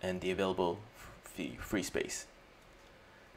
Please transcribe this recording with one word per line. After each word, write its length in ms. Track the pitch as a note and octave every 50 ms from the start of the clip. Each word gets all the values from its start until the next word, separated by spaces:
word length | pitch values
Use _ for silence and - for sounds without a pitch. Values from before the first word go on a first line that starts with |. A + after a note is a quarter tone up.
| -
and 180 | F#2 F#2 F2+
the 120 | E2+ F#2 F#2
available 460 | F#2+ F#2+ F#2+ F#2 F#2 F#2 F2 F2 G#2+ - - - - - - - - - - - -
f-, 220 | D#2+ B1+ A#1+ -
free 220 | - - - F#2+ -
space. 440 | - - - - - - - - - - - - - - - - - - - - - - - - - - - - - -